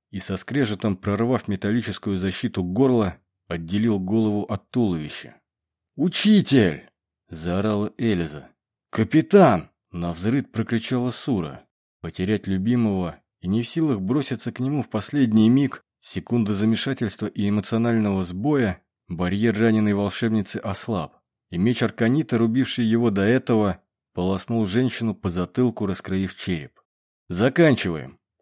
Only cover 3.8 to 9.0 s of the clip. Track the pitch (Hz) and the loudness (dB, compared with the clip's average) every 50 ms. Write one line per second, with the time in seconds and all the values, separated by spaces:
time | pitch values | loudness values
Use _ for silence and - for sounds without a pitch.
3.8 | 110 117 107 98 92 92 107 113 110 107 104 104 101 - 104 98 _ _ - 127 | 2 2 0 0 0 0 0 2 2 2 0 -2 -2 -4 -6 -8 _ _ -2 0
4.8 | 117 101 87 80 76 73 - - - - - _ _ _ _ _ _ _ _ _ | 0 0 0 -2 -4 -8 -10 -12 -14 -16 -20 _ _ _ _ _ _ _ _ _
5.8 | _ _ _ - 147 185 - - - 208 214 196 143 - 139 131 107 87 73 67 | _ _ _ -2 -2 0 0 2 4 6 6 6 6 6 6 6 6 4 2 -2
6.8 | - - _ _ _ _ _ _ _ - 87 80 80 90 87 98 101 107 107 101 | -10 -18 _ _ _ _ _ _ _ -16 -14 -8 -4 -2 -2 -2 0 0 -2 -2
7.8 | 104 104 - - 123 113 104 87 85 76 73 73 - - _ _ _ _ _ _ | -2 -4 -6 -4 0 0 0 0 0 -4 -6 -12 -16 -18 _ _ _ _ _ _
8.8 | _ _ - 107 | _ _ -2 -2